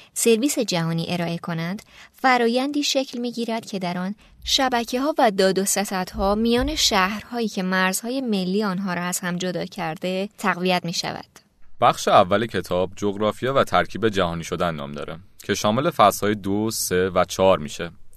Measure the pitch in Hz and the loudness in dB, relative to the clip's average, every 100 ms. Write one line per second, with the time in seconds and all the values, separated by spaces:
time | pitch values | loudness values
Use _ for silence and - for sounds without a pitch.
0 | - - 233 226 285 285 214 175 165 165 | -12 -2 2 4 2 -2 -2 -2 0 -2
1 | - 175 170 170 - 165 165 214 - - | -4 -4 -4 -6 -6 -6 -6 -8 -14 -20
2 | - _ 262 247 233 247 277 294 285 277 | -20 _ 2 4 2 0 -2 -2 -2 -2
3 | 269 240 240 233 233 226 226 196 180 175 | -2 -6 -6 -6 -6 -6 -6 -6 -4 -4
4 | 185 208 _ - - - 262 240 240 247 | -6 -8 _ -12 -2 0 2 0 -2 -2
5 | 285 320 247 196 190 190 196 - 202 190 | 0 4 4 4 4 2 0 -2 -2 -4
6 | 185 220 196 208 233 233 269 302 - 208 | -4 -2 0 2 2 2 0 0 2 2
7 | 185 208 - 240 220 - 185 185 185 190 | 2 -2 -8 -4 -4 -2 -2 0 0 -2
8 | 226 269 247 202 185 196 208 185 196 175 | -4 -4 -2 -2 0 0 0 -2 -4 -4
9 | 180 175 180 175 185 170 175 - 165 165 | -4 -4 -4 -4 -4 -4 -6 -6 -6 -4
10 | 180 185 202 - 202 170 185 180 165 185 | -4 -4 -4 -2 -2 0 2 2 0 -4
11 | - - - - _ - - - 123 - | -6 -8 -12 -20 _ -20 -12 2 4 4
12 | - 151 90 101 117 95 87 90 95 101 | 6 6 6 4 0 -4 -2 0 -2 -2
13 | 101 101 107 - 123 135 - 90 85 98 | -4 0 -2 -2 0 2 2 2 2 0
14 | 110 95 87 85 80 85 87 78 71 71 | 0 2 0 -2 -4 -2 -2 -4 -8 -10
15 | 73 80 - - - 101 107 107 104 - | -10 -12 -18 -10 -4 -2 0 2 0 4
16 | 104 - 101 107 95 101 110 113 - 90 | 4 4 0 0 -2 -2 -2 -2 -2 0
17 | 92 90 90 - 95 85 73 - 85 - | 2 2 0 4 4 4 0 -8 -10 -12
18 | - | -18